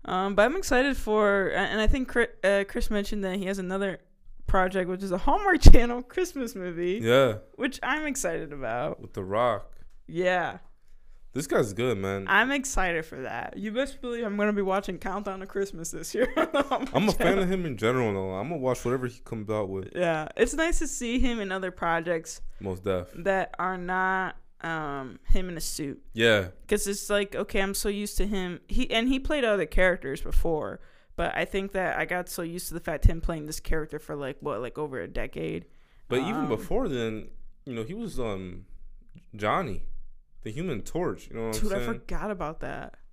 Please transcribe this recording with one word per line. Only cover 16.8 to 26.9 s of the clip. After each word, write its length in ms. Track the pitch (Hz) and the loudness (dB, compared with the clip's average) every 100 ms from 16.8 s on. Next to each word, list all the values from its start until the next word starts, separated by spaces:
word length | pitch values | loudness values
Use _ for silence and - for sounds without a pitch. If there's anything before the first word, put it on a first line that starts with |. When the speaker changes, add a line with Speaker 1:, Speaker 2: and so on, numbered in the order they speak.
| - 139 | -2 0
Speaker 2:
I'm 140 | 208 | 2
a 20 | |
fan 160 | - 170 | 2 2
Speaker 1:
Channel. 160 | 196 | 2
Speaker 2:
of 60 | 180 | 0
him 140 | 190 170 | -2 -4
in 100 | 113 | -2
general, 360 | 110 127 117 | 0 2 0
though. 220 | 98 95 95 | -2 -4 -6
I'm 140 | 127 | -6
gonna 120 | 170 | -2
watch 240 | 127 123 123 | -2 -2 -2
whatever 220 | 131 127 | -2 -4
he 120 | 113 | -10
comes 280 | - 113 104 | -12 -10 -4
out 180 | 107 98 | -4 -2
with. 240 | 95 - - | -6 -8 -2
Speaker 1:
Yeah. 320 | 175 156 156 - | -2 -2 -6 0
It's 160 | 247 | 0
nice 240 | 294 330 330 | 2 2 2
to 80 | 302 | 0
see 300 | - 240 247 | -4 -2 0
him 200 | 247 233 | 2 0
in 120 | 196 | -4
other 200 | 190 185 | -4 -6
projects 680 | 180 170 170 165 165 160 - - - | -4 -2 -2 -2 -4 -6 -10 -10 -8
Speaker 2:
Most 240 | 95 92 | -8 -6
def. 280 | 98 92 87 - | -2 -2 -4 -6
Speaker 1:
that 400 | 175 190 - - | -2 0 -2 -4
are 220 | 180 185 | -6 -4
not 560 | 180 185 185 190 185 - - - | -4 -2 0 -2 -4 -10 -20 -12
um, 560 | 165 160 151 139 131 - - | -8 -6 -6 -8 -10 -12 4
him 200 | 190 185 | 4 4
in 80 | 165 | -6
a 40 | |
suit. 400 | - - 143 117 - | -8 -8 -8 -10 -12
Speaker 2:
Yeah. 360 | 113 117 107 87 - - | 2 6 6 2 -10 -2
Speaker 1:
'Cause 200 | 202 | -2
it's 220 | 196 | 0